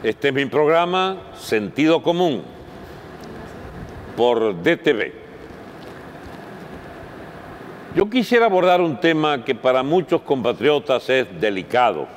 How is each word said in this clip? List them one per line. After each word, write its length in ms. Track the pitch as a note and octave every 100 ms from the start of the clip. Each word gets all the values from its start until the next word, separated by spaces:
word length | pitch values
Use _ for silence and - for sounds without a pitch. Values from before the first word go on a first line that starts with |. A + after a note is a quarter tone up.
Este 240 | A#2 G#2+ C#3+
es 60 |
mi 120 | C3+ C#3
programa 720 | C3+ D3+ E3 F3 F#3 F#3+ F#3+ - -
Sentido 680 | - A2 G3+ - D#3 E3
Común 400 | C3+ E3+ F3+ A#2+ C2 - - - - - - - - - - - - - - - - -
por 460 | A#2+ A2+ A2 F2+
D 160 | F2+ E3
T 160 | D#3
V. 200 | A#2+ D#2+ - - - - - - - - - - - - - - - - - - - - - - - - - - - - -
Yo 140 | G3+
quisiera 360 | B3 G#3+ A#3+ A3+
abordar 360 | F#3 F3+ F3+
un 180 | E3+ C3
tema 440 | E3 D#3 D3+ C#3+
que 120 | A2+ A#2+
para 280 | C3 B2+
muchos 380 | C3 E3+ D#3 E3
compatriotas 880 | - C#3 A#2 A2 B2 D3 - B2+ -
es 320 | C3 A#2+ F2+
delicado. 680 | G#2 G2 F2 A#2 B2 E2 C2+